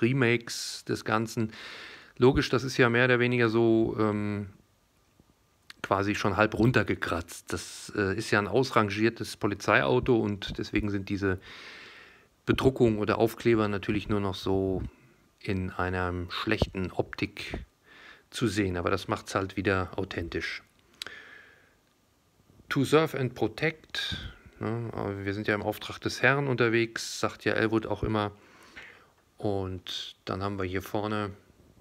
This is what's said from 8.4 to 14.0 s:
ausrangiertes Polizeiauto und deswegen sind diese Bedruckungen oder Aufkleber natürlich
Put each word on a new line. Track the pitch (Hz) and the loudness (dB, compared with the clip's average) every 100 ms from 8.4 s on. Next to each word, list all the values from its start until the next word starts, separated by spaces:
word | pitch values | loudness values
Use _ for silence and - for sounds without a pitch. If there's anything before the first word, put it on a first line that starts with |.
| 101 | 2
ausrangiertes | 113 131 117 104 101 113 113 107 - | 2 2 2 2 2 0 0 -10 -4
Polizeiauto | 104 95 - 110 139 127 117 117 | -4 -2 2 2 4 2 4 2
und | 107 98 - - | 2 -2 -6 -8
deswegen | - 107 104 | -4 -2 -2
sind | 101 98 | -4 -4
diese | 101 98 95 - - - - - - - - _ _ - | -2 0 -2 -6 -18 -18 -18 -20 -20 -20 -20 _ _ 0
Bedruckungen | 117 135 131 120 104 | 2 2 4 2 2
oder | 104 101 | 0 2
Aufkleber | 113 - 120 113 104 | 2 2 2 4 2
natürlich | 101 - 107 | -2 -2 -2